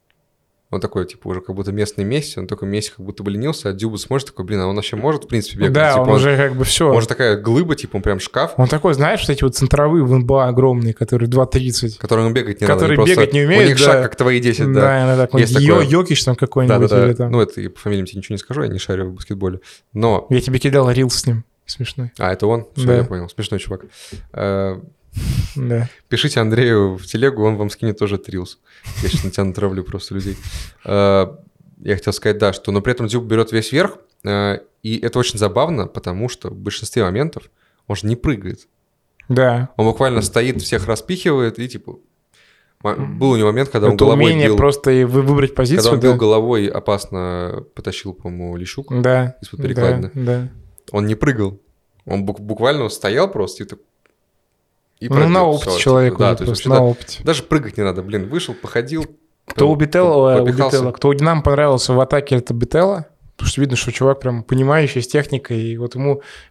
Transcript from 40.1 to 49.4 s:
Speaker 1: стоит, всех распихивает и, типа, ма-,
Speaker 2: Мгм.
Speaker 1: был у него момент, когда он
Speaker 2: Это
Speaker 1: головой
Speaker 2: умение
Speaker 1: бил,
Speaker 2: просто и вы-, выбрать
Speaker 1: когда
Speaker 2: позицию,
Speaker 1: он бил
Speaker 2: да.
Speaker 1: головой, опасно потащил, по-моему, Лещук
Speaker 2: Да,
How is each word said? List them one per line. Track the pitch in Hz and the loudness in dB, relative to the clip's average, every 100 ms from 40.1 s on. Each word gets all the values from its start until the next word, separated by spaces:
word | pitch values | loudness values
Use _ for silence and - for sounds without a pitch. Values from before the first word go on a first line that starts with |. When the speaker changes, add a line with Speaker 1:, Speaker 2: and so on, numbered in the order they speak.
| 117 | 0
Speaker 1:
стоит, | 101 117 123 123 | 0 0 0 -2
всех | - 113 95 | -4 -4 -2
распихивает | 110 - 185 175 139 117 107 | -4 -4 -4 0 0 0 -4
и, | 120 | -10
типа, | 98 - - _ _ _ _ _ _ _ _ | -12 -18 -20 _ _ _ _ _ _ _ _
ма-, | 104 - | -6 -6
Speaker 2:
Мгм. | 104 107 | -6 -2
Speaker 1:
был | 135 | 2
у | 117 | 4
него | 107 | 2
момент, | 113 135 | 2 -2
когда | 113 113 | 0 2
он | 104 | 4
Speaker 2:
Это | 131 | 4
Speaker 1:
головой | 127 160 | 6 4
Speaker 2:
умение | 160 143 | 4 4
Speaker 1:
бил, | 104 | 4
Speaker 2:
просто | 143 139 135 | 4 2 2
и | 127 | 2
вы-, | 123 131 | 4 2
выбрать | 135 143 135 | 2 2 2
Speaker 1:
когда | - | 0
Speaker 2:
позицию, | 127 117 113 | 2 2 4
Speaker 1:
он | 131 | 4
бил | 127 | 4
Speaker 2:
да. | 120 | 4
Speaker 1:
головой, | 107 110 113 113 101 | 4 4 2 0 0
опасно | 98 - 101 - 95 90 90 90 - - - | -2 -2 -2 -4 -6 -6 -6 -6 -10 -14 -12
потащил, | 95 - 98 | -10 -10 -12
по-моему, | - 90 87 87 87 | -12 -12 -10 -10 -10
Лещук | 90 - 139 123 | -10 -12 -6 0
Speaker 2:
Да, | 123 127 127 - | 2 2 0 -6